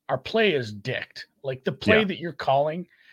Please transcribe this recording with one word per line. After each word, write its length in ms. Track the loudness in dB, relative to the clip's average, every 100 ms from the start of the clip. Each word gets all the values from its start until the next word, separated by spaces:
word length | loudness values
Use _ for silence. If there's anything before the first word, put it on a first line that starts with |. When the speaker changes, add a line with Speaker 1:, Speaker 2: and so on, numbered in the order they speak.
| -4
Speaker 1:
our 80 | -4
play 340 | 0 2 4
is 200 | 2 -2
dicked. 520 | -6 -6 -6 -6 -14 -18 _
Like, 220 | -8 -6
the 80 | -6
play 280 | -2 4 4
Speaker 2:
Yeah. 40 |
Speaker 1:
that 140 | 4 -2
you're 120 | -8
calling 540 | -4 2 2 2 -2 -10 _ _